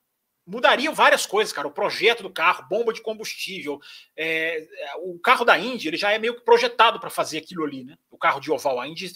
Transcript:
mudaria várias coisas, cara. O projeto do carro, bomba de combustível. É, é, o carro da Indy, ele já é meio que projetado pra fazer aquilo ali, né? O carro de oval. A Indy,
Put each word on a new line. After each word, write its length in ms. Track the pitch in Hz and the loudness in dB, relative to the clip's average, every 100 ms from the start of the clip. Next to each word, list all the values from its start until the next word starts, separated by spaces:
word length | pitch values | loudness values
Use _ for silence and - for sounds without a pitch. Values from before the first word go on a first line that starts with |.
| _ _ _ _ | _ _ _ _
mudaria 460 | - 220 269 240 302 | -14 0 2 4 0
várias 360 | 202 254 285 - | 4 4 4 2
coisas, 260 | 202 214 | -2 -2
cara. 160 | 151 143 | -4 -8
O 20 | |
projeto 540 | - 202 - 190 233 | -4 -4 2 2 0
do 60 | 190 | -4
carro, 360 | - 170 185 135 | 0 0 0 -2
bomba 240 | 202 233 | -2 -2
de 100 | - | -4
combustível. 760 | 220 220 220 - - 190 143 143 - - - - | -8 -8 -10 -10 -10 -8 -8 -10 -12 -20 -18 -8
É, 420 | 160 160 160 160 | -4 -2 -2 -4
é, 320 | 156 - 147 147 | -8 -14 -12 -10
o 220 | 185 175 | -12 -2
carro 240 | - - | 2 4
da 120 | 240 165 | 6 4
Indy, 300 | 220 247 156 | 2 -6 -6
ele 100 | 160 | -2
já 120 | 202 | 0
é 80 | 214 | 0
meio 160 | 226 | -2
que 100 | 240 | -4
projetado 540 | - 233 240 - 226 220 | 4 4 4 4 2 2
pra 120 | 160 | -6
fazer 280 | - 156 151 | -6 -4 -6
aquilo 240 | - 175 | -8 -8
ali, 220 | 151 135 | -6 -8
né? 120 | 127 160 _ | -14 -20 _
O 80 | 117 | -4
carro 220 | 165 139 | -2 -2
de 100 | 135 | -2
oval. 300 | 139 143 123 | -2 0 -2
A 80 | 135 | -6
Indy, 240 | 165 185 | -10 -12